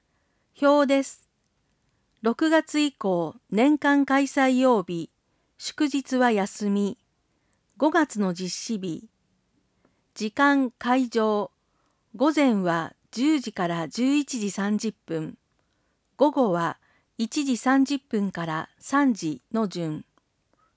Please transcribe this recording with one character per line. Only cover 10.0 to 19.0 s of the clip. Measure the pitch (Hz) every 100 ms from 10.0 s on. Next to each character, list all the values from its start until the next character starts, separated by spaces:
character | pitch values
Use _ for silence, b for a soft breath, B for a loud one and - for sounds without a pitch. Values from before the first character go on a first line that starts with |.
| _
時 | - 208
間、 | - 285 277 254
会 | - 240 254 247
場。 | 226 220 208 196 - _ _ _ _ _
午 | 202 285
前 | 302 277 208
は | 180 165 160 - _
十 | 220 285 311
時 | 240
か | - 170
ら | 170 160
十 | - 262
一 | 294 277 247
時 | 202
三 | 190 196 208
十 | 220
分。 | - - 160 156 - _ _ _ _ _ _ _ -
午 | 294
後 | 285 233
は | 170 165 - _ _ _ -
一 | 226 302
時 | 277 233
三 | 254 269
十 | 269 277
分 | - 214 196
か | 175 165
ら | 156 - _
三 | - 277